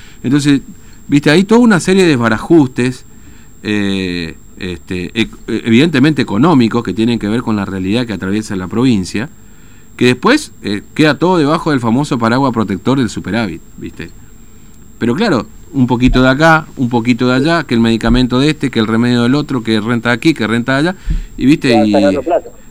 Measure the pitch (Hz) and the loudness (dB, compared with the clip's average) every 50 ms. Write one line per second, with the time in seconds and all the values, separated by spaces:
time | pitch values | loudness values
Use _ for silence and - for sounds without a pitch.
0 | - - - - - 123 135 147 135 147 139 135 - - - - - - - - | -20 -20 -18 -8 -4 -2 -2 0 2 0 0 -2 -4 -10 -18 -20 -20 -20 -20 -20
1 | - - 135 147 - 156 147 180 196 - 226 240 247 226 208 160 - 185 190 196 | -6 -2 0 2 2 4 2 2 4 4 4 4 6 4 4 2 2 2 2 4
2 | 185 170 147 120 117 113 110 107 - - 170 165 139 127 - - 123 127 123 - | 4 4 2 2 2 0 0 -2 0 2 4 4 4 2 0 -2 -2 -2 -4 -6
3 | - - - - - - - - - - - - - 104 104 104 101 98 98 95 | -14 -20 -20 -20 -20 -20 -20 -20 -20 -20 -20 -12 -6 -4 -2 -2 -2 -2 -2 -4
4 | 95 90 87 87 85 80 76 - - - - - - 92 87 80 - - 95 90 | -4 -4 -6 -6 -8 -8 -12 -16 -20 -20 -16 -12 -10 -10 -10 -12 -10 -10 -8 -8
5 | 87 78 - 117 113 110 - - - - 110 107 - 117 113 117 151 175 147 127 | -8 -6 -2 -2 -2 -2 -4 -12 -8 -6 -6 -4 0 2 4 4 4 4 2 2
6 | 135 160 151 139 117 - 98 104 139 180 160 131 117 107 107 120 113 98 87 101 | 2 2 2 0 -2 -2 0 2 2 4 4 4 4 2 0 -2 -4 -4 -2 -2
7 | 113 120 120 104 104 101 110 123 123 120 107 104 98 92 95 95 92 92 104 120 | 0 0 0 -2 -2 -2 -4 -4 -2 -2 -4 -4 -4 -6 -6 -6 -4 -2 -2 -2
8 | 127 117 101 85 95 95 101 107 107 - 104 92 92 85 95 113 127 135 117 98 | -4 -4 -6 -6 -6 -4 -4 -4 -4 -6 -8 -8 -8 -6 -4 0 0 0 0 0
9 | 90 - - 101 120 170 - - - - - - - - - - - - - - | -4 -4 -6 -8 -8 -8 -12 -20 -20 -20 -20 -20 -20 -20 -20 -20 -20 -20 -4 0
10 | 123 123 123 123 - 214 277 302 - - - - - - 104 98 - - - - | 2 2 2 2 2 2 2 2 0 -6 -16 -12 -8 -6 -6 -6 -8 -8 -2 0
11 | 151 156 139 - 160 180 185 170 143 139 160 165 - 165 147 127 113 113 113 131 | 2 2 2 2 0 2 2 2 2 0 0 -2 0 -2 -2 0 0 0 0 0
12 | 147 - 151 120 117 113 120 131 139 131 117 113 107 98 98 87 - 123 131 139 | 0 -2 -2 -2 0 0 2 2 0 0 0 -2 -2 -2 -4 -2 0 0 0 0
13 | 123 101 - - 82 - 95 117 117 92 80 - - - - - - - - - | 0 -2 -4 -8 -6 -4 -4 -4 -4 -4 -8 -12 -16 -20 -18 -16 -16 -16 -14 -14
14 | 85 87 - - - - - - - - - - - - - - - - - - | -16 -16 -16 -20 -20 -20 -20 -20 -20 -20 -20 -20 -20 -20 -20 -20 -20 -20 -10 -4
15 | 117 117 120 160 214 202 151 110 - - - - - - - 139 123 120 131 117 | -2 -2 -2 0 0 0 0 -2 -4 -6 -14 -20 -20 -8 -2 0 0 0 2 2
16 | 127 127 123 127 127 131 131 139 160 165 160 156 156 - - - 131 117 127 120 | 2 2 4 4 4 4 4 4 4 4 4 4 0 -6 -6 -6 -4 -2 -2 -2
17 | 113 120 120 - 123 123 127 131 135 165 170 170 143 - 123 117 113 113 113 107 | 0 0 0 0 0 0 0 0 0 0 -2 -2 -2 -2 0 2 2 2 2 0
18 | - 117 120 127 127 117 120 127 139 156 151 - - 117 - 113 110 104 113 113 | 2 2 2 2 2 2 0 0 0 0 0 -2 -4 -4 -2 -2 0 0 0 0
19 | 120 123 123 120 120 120 135 147 147 - 135 123 107 113 110 107 101 117 123 117 | 2 2 2 2 2 2 0 0 -2 -2 -4 -4 -2 -2 -2 -2 0 -2 -4 -2
20 | 110 120 120 113 - 160 147 - 113 104 113 120 117 135 135 135 151 175 190 - | 0 -2 -2 0 0 0 0 0 -2 -2 -2 -2 -2 -2 0 0 0 -2 -4 -4
21 | - - - - - - - - 120 131 160 165 - 135 120 110 107 107 104 104 | -6 -4 -4 -4 -6 -8 -8 0 2 2 2 2 2 2 2 2 2 2 2 2
22 | 98 - - 143 127 - 175 156 - - - - - - | 0 0 -2 -2 -2 -2 -2 -2 -2 -6 -16 -20 -20 -20